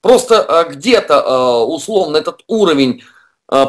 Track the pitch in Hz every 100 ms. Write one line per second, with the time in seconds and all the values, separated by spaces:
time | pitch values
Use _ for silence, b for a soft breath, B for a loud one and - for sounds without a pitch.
0 | 202 247 - 220 - 165 165 143 - 214
1 | - 143 - 127 127 120 113 156 - 208
2 | 160 151 156 - - 220 190 143 131 123
3 | b b b b - 135